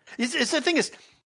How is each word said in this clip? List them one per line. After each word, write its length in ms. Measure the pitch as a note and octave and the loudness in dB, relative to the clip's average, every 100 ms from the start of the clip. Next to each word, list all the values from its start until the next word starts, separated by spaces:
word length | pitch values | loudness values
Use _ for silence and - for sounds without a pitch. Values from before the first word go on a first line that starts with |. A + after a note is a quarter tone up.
| - - | -20 -6
It's, 160 | A#3+ D#4 | -4 0
it's, 160 | B3 | 0
the 100 | D#4+ | 0
thing 160 | D#4 D#4+ | 2 2
is, 160 | - - - _ _ _ | 0 -4 -20 _ _ _